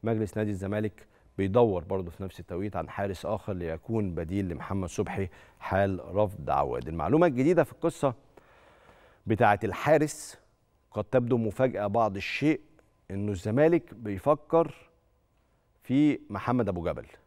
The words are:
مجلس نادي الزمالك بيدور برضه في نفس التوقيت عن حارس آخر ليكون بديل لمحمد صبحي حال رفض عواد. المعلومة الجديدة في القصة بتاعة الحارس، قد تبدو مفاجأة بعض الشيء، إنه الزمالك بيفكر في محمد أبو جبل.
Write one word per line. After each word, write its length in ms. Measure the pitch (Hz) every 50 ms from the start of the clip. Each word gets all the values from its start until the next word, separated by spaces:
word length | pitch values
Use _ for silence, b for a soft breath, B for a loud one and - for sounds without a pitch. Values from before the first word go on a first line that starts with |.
| -
مجلس 340 | 110 117 107 110 98 - 107
نادي 140 | 110 104
الزمالك 560 | 104 92 98 98 101 107 107 107 - - - b b b b b _ -
بيدور 460 | 98 98 95 123 120 113 98 90 80
برضه 280 | 90 98 95 92 87
في 120 | 82 - 101
نفس 160 | 95 - -
التوقيت 360 | 85 _ 92 87 98 104 101
عن 140 | 92 80 78
حارس 360 | - - 101 101 95 - -
آخر 280 | 76 104 104 - - 101
ليكون 580 | 90 87 82 80 82 - - 113 113 104 95 85
بديل 340 | 80 82 78 92 101 98 90
لمحمد 400 | 85 69 - - 95 101 95 87
صبحي 400 | - - 104 95 - - 98 87 b b b b b b
حال 560 | - - 98 95 101 98 98 90 69 - 87
رفض 340 | 98 107 101 98 - 73 -
عواد. 380 | 71 69 71 67 62 62 62 -
المعلومة 400 | 80 85 73 85 120 156 170 175
الجديدة 360 | 135 120 131 151 180 165 151
في 80 | -
القصة 420 | - - - 165 - - - 139 117 - _ _ b b b b b b b b b b b b b b b b b b b -
بتاعة 320 | 107 101 120 107 104 101 -
الحارس، 760 | 104 95 - - 143 156 156 151 151 - - - - - - _ _ _ _ _ _ _ _ _ _
قد 120 | _ 110 104
تبدو 340 | - - 131 120 120 131 120
مفاجأة 500 | 113 110 98 - 131 131 117 98 104 104
بعض 280 | 98 117 113 107 95
الشيء، 460 | 98 98 - - - 139 147 160 120 - _ _ _ _ _ _ _ _ _
إنه 200 | 98 101 101 104
الزمالك 600 | 101 90 - 110 107 127 151 165 170 170 - - -
بيفكر 840 | 101 120 107 101 95 - 139 151 147 - _ - 165 165 165 - - - _ _ _ _ _ _ _ _ _ _ _ _ _ _ _ _ _ _ _ _
في 360 | - 127 139 147 151 135 - - -
محمد 400 | 104 98 - - 120 127 117 98
أبو 140 | 98 87 82
جبل. 220 | 85 76 64 60 - - - _